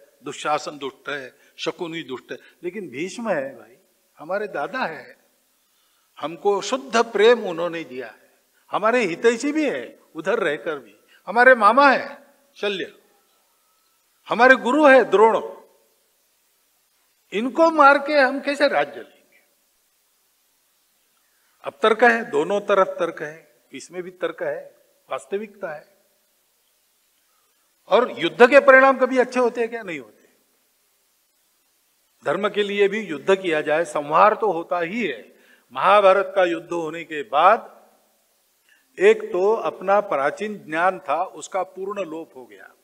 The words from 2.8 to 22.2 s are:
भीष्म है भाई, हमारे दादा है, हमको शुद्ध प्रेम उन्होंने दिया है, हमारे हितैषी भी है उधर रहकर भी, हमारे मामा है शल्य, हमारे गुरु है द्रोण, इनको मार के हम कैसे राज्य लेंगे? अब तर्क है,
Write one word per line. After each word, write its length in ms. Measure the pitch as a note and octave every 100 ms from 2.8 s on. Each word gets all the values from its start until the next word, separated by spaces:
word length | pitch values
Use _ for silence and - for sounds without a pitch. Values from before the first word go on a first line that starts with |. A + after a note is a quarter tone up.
| F3
भीष्म 400 | B2+ F3+ F#3 A3+
है 280 | E3 C3+ A#2+
भाई, 200 | G#2+ _ _ _ _ _
हमारे 300 | D3 E3 -
दादा 320 | D3 C#3+ C4
है, 380 | G#3 C#3 - - _ _ _ _ _ _ _ _ _ -
हमको 420 | D3 E3+ G3+ G3+
शुद्ध 360 | - C4 C4 A3+
प्रेम 460 | A#3 G3 A3 A#3+
उन्होंने 400 | G3+ E3 F3 E3
दिया 240 | D#3+ B2+ A#2+
है, 240 | - _ _ _ _ _
हमारे 280 | D3+ G#3+ B3
हितैषी 520 | G3+ D#3+ A#3 A#3 C#4+
भी 180 | D4+ C#4+
है 300 | C#3+ A2+ - _ D#3
उधर 240 | E3 A3+
रहकर 400 | F3 D3+ E3+ D3+
भी, 160 | A2+ _ _ _ -
हमारे 280 | G#3 B3+ B3
मामा 360 | G#3 A#3 C#4+
है 360 | A#3 - - _ _ _ -
शल्य, 400 | G#3 F#3+ B2+ _ _ _ _ _ _ _ _ _ _ _ _ _ -
हमारे 280 | F3+ B3+ B3+
गुरु 300 | G#3 C#4+ D4+
है 180 | C4
द्रोण, 560 | G3 F#3+ A3+ F#3+ - - _ _ _ _ _ _ _ _ _ _ _ _ _ _ _ _ _
इनको 380 | F#3+ B3+ - E4
मार 260 | D#4+ C#4 C#4+
के 160 | C#4+
हम 260 | D4+ B3+ C4+
कैसे 280 | - C#4+ C#4+
राज्य 280 | D3+ C#3+ -
लेंगे? 240 | G#2+ _ _ _ _ _ _ _ _ _ _ _ _ _ _ _ _ _ _ _ _ _ _ _ _ _
अब 100 | - -
तर्क 220 | A3 A3
है, 280 | A#3+ A#3